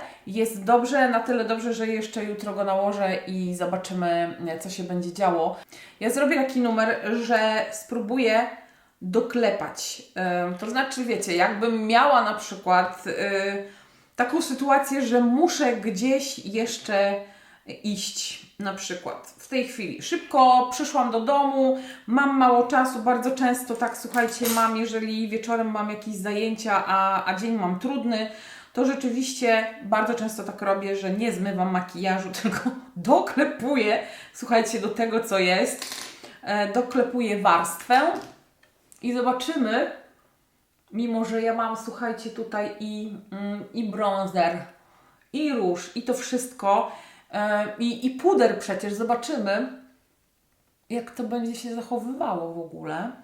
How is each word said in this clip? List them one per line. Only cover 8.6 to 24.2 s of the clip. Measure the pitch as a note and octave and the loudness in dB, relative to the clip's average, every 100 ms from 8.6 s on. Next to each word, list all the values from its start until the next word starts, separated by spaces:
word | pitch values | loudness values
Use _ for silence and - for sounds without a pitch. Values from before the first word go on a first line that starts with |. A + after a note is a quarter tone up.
| - _ _ _ | -18 _ _ _
doklepać. | F3+ G#3+ A#3+ A#3+ A3+ - D3+ - - - - - | -2 0 2 2 2 2 -4 -8 -10 -10 -10 -4
E, | F#3 F3+ F3+ F3+ | 0 0 0 -4
to | G#3+ | -4
znaczy, | B3 C4+ C4 A#3+ | -2 -2 -2 -2
wiecie, | A3+ G3+ E3+ | -2 0 2
jakbym | G3 G#3 A#3 A3+ G#3+ | 2 2 0 0 4
miała | A#3 C#4+ C4 | 4 6 6
na | G#3+ - | 4 -2
przykład, | - F#3+ F#3 F3+ F#3 - - | -8 -6 2 4 4 -2 -8
y, | - G3+ G3 G3 G3+ G3+ - - _ _ - B3 | -4 -2 0 -2 -4 -8 -16 -20 _ _ -4 0
taką | D#4+ | 0
sytuację, | - C4 C#4 C#4 C#4 C#4 | -2 -2 4 4 4 0
że | A#3+ B3 | 2 4
muszę | A#3+ B3 E4+ - C4+ A3+ | 6 6 4 4 2 2
gdzieś | G#3 F#3 B3+ C4+ C4+ - | -2 -2 2 2 0 -8
jeszcze | F#3+ A3 A3+ - - G3+ G3+ G3+ G3+ - - - - - | -6 -4 -4 -4 -2 2 2 0 -6 -16 -20 -20 -20 -8
iść. | G#3 F#3+ - - - - - - | -4 -4 -4 -6 -8 -10 -14 -8
Na | G3+ F#3+ | -6 -6
przykład | - F3 - - - - | -8 -8 -8 -12 -14 -20
w | - | -4
tej | C4 - | -2 -2
chwili | - F3+ - | -4 -8 -8
szybko | - E4+ - C#4+ B3+ B3+ B3+ | -6 -6 2 6 8 8 4
przyszłam | - D4+ C#4+ A#3+ | 0 -2 0 0
do | A3+ | 0
domu, | A3+ C#4+ C#4 C4+ C4 C4 - - - | 2 4 4 4 2 2 -4 -14 0
mam | B3 C#4+ C4+ | 2 4 6
mało | B3+ A#3+ B3 | 6 6 6
czasu, | C4+ B3+ A#3 | 4 2 0
bardzo | A3 A#3+ B3 | 0 2 0
często | C4 B3+ B3 - A3+ | 2 2 2 -2 -4
tak, | A#3 - | -4 -4
słuchajcie, | A3+ A#3+ | -4 0